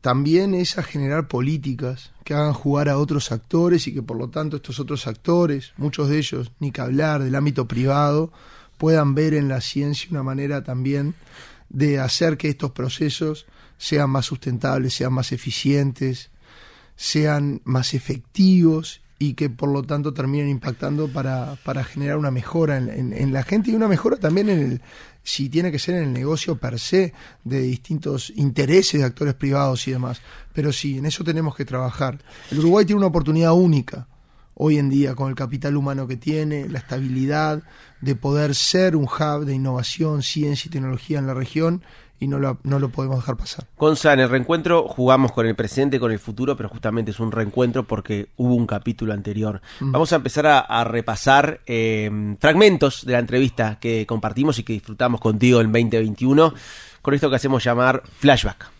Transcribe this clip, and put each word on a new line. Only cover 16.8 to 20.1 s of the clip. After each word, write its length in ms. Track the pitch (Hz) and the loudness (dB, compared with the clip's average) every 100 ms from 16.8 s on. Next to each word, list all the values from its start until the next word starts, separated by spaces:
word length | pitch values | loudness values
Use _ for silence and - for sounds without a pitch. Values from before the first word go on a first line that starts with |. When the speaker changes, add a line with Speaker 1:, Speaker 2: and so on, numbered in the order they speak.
| _ - | _ -10
Speaker 1:
sean 640 | - 151 151 147 143 139 | -4 0 2 2 0 -4
más 300 | - 131 127 | -2 -2 0
efectivos 1040 | 131 - 135 - - 190 185 165 156 160 - - _ | -4 -4 -8 -8 4 6 8 6 2 -4 -14 -20 _
y 160 | 143 | -4
que 140 | 123 147 | -2 -4
por 200 | 120 139 | -2 -2
lo 120 | 139 | -2
tanto 280 | 143 147 147 | -2 -4 -4